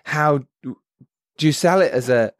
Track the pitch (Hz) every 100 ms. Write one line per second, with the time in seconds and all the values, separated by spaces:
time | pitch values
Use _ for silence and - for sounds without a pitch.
0 | - 151 151 143 131 _ 127 - _ _
1 | _ _ _ - 156 143 170 190 156 127
2 | 123 120 110